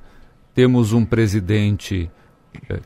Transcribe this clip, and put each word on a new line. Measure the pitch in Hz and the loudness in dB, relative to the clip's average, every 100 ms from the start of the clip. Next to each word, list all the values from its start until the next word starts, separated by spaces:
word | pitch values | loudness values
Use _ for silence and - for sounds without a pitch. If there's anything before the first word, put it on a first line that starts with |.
| - - - _ _ | -12 -20 -20 _ _
Temos | - 127 123 110 | 2 4 4 2
um | 117 | 0
presidente, | 110 113 110 104 90 107 104 104 - 95 85 - _ _ _ - - | 0 0 0 0 0 0 0 -2 -4 -6 -6 -12 _ _ _ -20 -12
eh, | 95 | -12